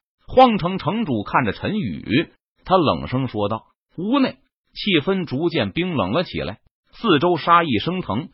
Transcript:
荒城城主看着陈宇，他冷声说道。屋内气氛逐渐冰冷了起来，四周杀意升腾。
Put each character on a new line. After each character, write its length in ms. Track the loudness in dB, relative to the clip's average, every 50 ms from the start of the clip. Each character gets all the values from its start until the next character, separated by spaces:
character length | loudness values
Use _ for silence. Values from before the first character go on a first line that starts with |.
| _ _ _ _ _
荒 300 | 2 6 6 6 6 6
城 220 | 2 0 -2 -4 -4
城 260 | -4 -2 -2 -2 -2
主 200 | -2 -2 -2 -2
看 200 | 0 0 0 2
着 80 | 0
陈 260 | -2 -2 -4 -4 -2 -2
宇， 520 | -4 -4 -6 -6 -4 -2 0 0 0 -2 _ _ _ _ _ _ -2
他 140 | 2 2 4
冷 280 | 4 4 2 0 -2
声 220 | -4 -4 -4 -4 -4
说 220 | -4 -2 -2 -2
道。 140 | -4 -6 -8 _ _ _ _ _ _ -8
屋 200 | -4 0 0 0
内 200 | 0 -2 -4 _ _ _ _ _ _ _
气 200 | -14 -6 -2 0 0 2
氛 240 | 2 0 -2 -2 -2
逐 240 | -4 -2 -2 -2 0
渐 220 | 0 0 -2 -2
冰 220 | -2 -4 -4 -2 -2
冷 180 | -2 0 0
了 120 | 0 -2 -2
起 140 | -4 -4 -6
来， 220 | -6 -6 -8 -10 _ _ _ _ _ _
四 260 | -12 -4 0 0 2 2
周 180 | 2 2 0
杀 260 | 2 2 4 4 4
意 160 | 4 2 0 -2
升 200 | -2 -2 -4 -4
腾。 300 | -4 -4 -4 -4 -6 -8